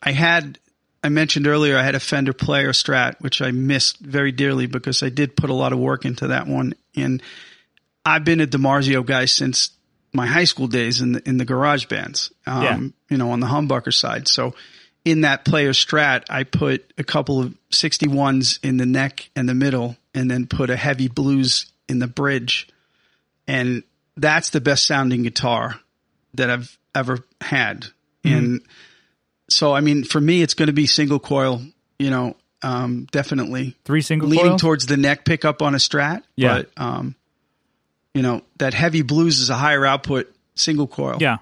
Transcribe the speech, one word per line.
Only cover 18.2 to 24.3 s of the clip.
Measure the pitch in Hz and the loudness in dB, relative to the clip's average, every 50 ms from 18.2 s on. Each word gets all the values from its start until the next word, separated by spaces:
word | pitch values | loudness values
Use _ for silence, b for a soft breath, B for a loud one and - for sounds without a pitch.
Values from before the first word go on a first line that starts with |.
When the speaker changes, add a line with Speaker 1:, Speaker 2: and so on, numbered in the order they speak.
| 139 139 135 131 127 120 - - - | 2 2 2 2 2 0 -2 -2 -2
Speaker 1:
in | 139 127 | -2 0
the | 127 127 | 0 2
neck | 123 127 135 135 135 - - - - _ 139 | 2 2 0 0 -2 -4 -8 -16 -12 _ -4
and | 127 123 | -2 0
the | 127 | 0
middle, | 127 135 143 131 127 120 120 120 - _ _ _ | 2 2 2 0 0 -2 -4 -6 -12 _ _ _
and | 131 127 127 | -4 -2 0
then | 123 127 123 - | 0 -2 -2 -4
put | - - 139 123 | -2 -2 0 0
a | 127 | 0
heavy | 120 - 143 139 127 135 127 | -2 0 -2 0 0 -2 -2
blues | 120 - 143 139 139 135 131 127 - - - - _ _ _ - | -2 0 0 2 2 2 2 2 0 -2 -4 -6 _ _ _ -6
in | 131 123 | -4 -2
the | 123 120 | -2 -4
bridge. | 120 - 143 143 139 131 120 123 - - - - _ _ _ _ _ _ _ _ _ _ _ _ _ _ _ - | -4 -2 -2 0 0 0 -2 -2 -4 -4 -6 -10 _ _ _ _ _ _ _ _ _ _ _ _ _ _ _ -4
And | 139 131 123 123 123 120 - _ _ _ _ _ _ - | -2 -2 0 -2 -2 -4 -6 _ _ _ _ _ _ 0
that's | 143 151 | 2 2